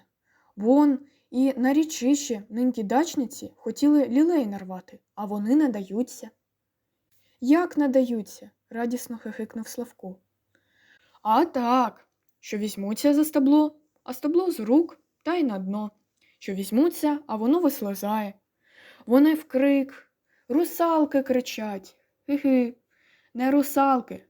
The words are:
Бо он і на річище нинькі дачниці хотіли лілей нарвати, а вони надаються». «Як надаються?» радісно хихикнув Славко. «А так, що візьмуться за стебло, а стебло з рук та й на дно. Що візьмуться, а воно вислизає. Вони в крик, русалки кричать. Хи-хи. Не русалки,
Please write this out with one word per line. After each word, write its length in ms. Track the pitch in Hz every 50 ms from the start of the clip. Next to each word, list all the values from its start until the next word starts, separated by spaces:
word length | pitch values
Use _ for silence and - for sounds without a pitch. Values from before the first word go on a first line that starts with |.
| _ _ _ _ _ _ _ _ _ _ _
Бо 160 | 202 202 226
он 280 | 262 285 294 294 269 254 - - _ _ _ _
і 240 | - 247 262 269 262 226
на 160 | 247 262 277
річище 680 | 302 320 311 - - 240 254 285 277 - - 233 208 202 -
нинькі 340 | 208 233 247 254 247 240 214
дачниці 720 | 196 226 262 320 - - - 240 220 - - - - -
хотіли 520 | _ - 226 226 - 285 294 294 294 269 233
лілей 380 | 233 269 311 339 349 302 240
нарвати, 540 | 208 202 196 185 185 185 185 - - - - _ _ _
а 100 | - 208
вони 300 | 190 208 208 208 220 262
надаються». 760 | 302 311 269 214 208 196 185 190 220 247 - - - - 220 - _ _ _ _ _ _ _ _ _ _ _ _ _ _ _ _ _ _ _ _ _
«Як 360 | 247 247 302 339 359 339 - 294
надаються?» 720 | 294 277 254 269 254 240 240 220 196 - - - 208 208 _ _ _ _
радісно 480 | - 226 240 240 247 240 - - 240 220
хихикнув 500 | - 220 214 - 220 214 - 226 220 -
Славко. 480 | - - 240 240 - _ - 190 190 - _ _ _ _ _ _ _ _ _ _ _ _ _ _ _ _ _ _ _ _
«А 240 | _ 214 220 247 339
так, 640 | 330 - 262 240 233 247 262 247 214 - - _ _ _ _ _ _ _ _
що 180 | - - 226 208
візьмуться 560 | 208 208 202 202 196 202 220 - - 285 285
за 120 | 294 302
стебло, 500 | 302 - 294 269 269 285 302 302 294 302 _ _ _ _ _ _
а 100 | - 254
стебло 380 | - - 294 330 349 370 359
з 80 | - -
рук 400 | 214 208 247 311 339 - - - _ _ _ _ _
та 120 | 302 339
й 80 | 359 302
на 160 | 247 208 190
дно. 320 | 190 190 196 208 214 208 - _ _ _ _ _ _ _ _ _
Що 140 | - - 196
візьмуться, 680 | 190 196 196 208 240 311 349 339 - - 302 294 294 302 -
а 80 | 220
воно 240 | 214 220 240 294 359
вислизає. 720 | 349 285 269 - 220 202 196 190 - 202 214 214 214 196 196 - _ _ _ _ _ _ _ _ - - - _ -
Вони 280 | - 233 269 294 311 311
в 100 | 302 -
крик, 680 | - - 254 269 285 277 277 269 269 - - - _ _ _ _ _ _ _ _ -
русалки 760 | 247 302 349 330 - - 339 339 330 311 302 294 - 277 269
кричать. 720 | - 254 254 247 - - - 220 214 202 190 190 - _ _ _ _ _ _ _ -
Хи-хи. 480 | 285 277 - 277 262 254 247 233 240 - _ _ _ _ _ _ _ _ _ _ _
Не 180 | 233 254 262
русалки, 720 | 277 285 269 285 - 285 277 277 269 247 233 - 190 - -